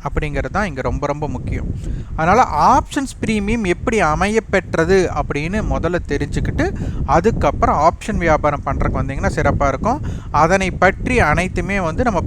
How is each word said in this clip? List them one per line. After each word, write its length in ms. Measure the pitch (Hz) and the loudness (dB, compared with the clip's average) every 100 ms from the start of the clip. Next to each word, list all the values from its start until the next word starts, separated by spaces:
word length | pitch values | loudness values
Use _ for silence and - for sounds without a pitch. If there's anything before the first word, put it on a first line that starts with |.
அப்படிங்கிறது 480 | 147 160 156 143 131 | -6 -4 -4 -4 -4
தான் 160 | 165 202 | -2 -4
இங்க 140 | 131 | -4
ரொம்ப, 260 | 123 127 143 | -4 -2 -2
ரொம்ப 180 | 147 151 | -2 -4
முக்கியம். 400 | 123 - - - - - - - - | -6 -6 -4 -4 -6 -6 -6 -6 -2
அதனால 240 | 165 214 254 147 170 | 2 4 4 4 4
ஆப்ஷன்ஸ் 460 | 269 - 302 269 - | 4 2 -4 -6 -6
பிரீமியம் 440 | - 214 196 233 196 | -2 -2 0 0 0
எப்படி 320 | 170 - 220 | -2 0 2
அமையப்பெற்றது 960 | 160 156 190 220 214 196 - 160 165 190 160 127 | 2 2 2 0 0 -2 0 0 4 4 4 0
அப்படின்னு 420 | 139 147 160 214 196 | -4 -2 -2 -2 -2
முதல்ல 280 | 135 165 175 - | -2 0 -2 -2
தெரிஞ்சுக்கிட்டு, 580 | 143 143 - - - 339 - - - - | -2 -2 -2 -2 0 -2 -2 -4 -2 2
அதுக்கப்புறம் 720 | 151 190 226 151 - 240 185 | 2 2 2 0 2 2 4
ஆப்ஷன் 460 | 160 - - 208 | 2 2 -4 0
வியாபாரம் 420 | 170 151 147 143 143 | 2 2 2 -2 -2
பண்றதுக்கு 360 | 135 147 135 | -2 -2 -2
வந்தீங்கன்னா 320 | 135 139 190 - | -4 -2 -2 0
சிறப்பா 320 | 143 170 143 | 0 2 0
இருக்கும். 340 | 131 208 285 - - - | 0 -2 -2 -4 -8 -2
அதனை 400 | 143 160 196 185 | 2 4 4 0
பற்றி 480 | - 180 190 - 247 | 2 2 2 0 2
அனைத்துமே 600 | 170 156 185 185 175 196 | 2 2 0 -2 -2 -2
வந்து 240 | 170 165 | -2 -2
நம்ம 180 | 254 180 | 0 0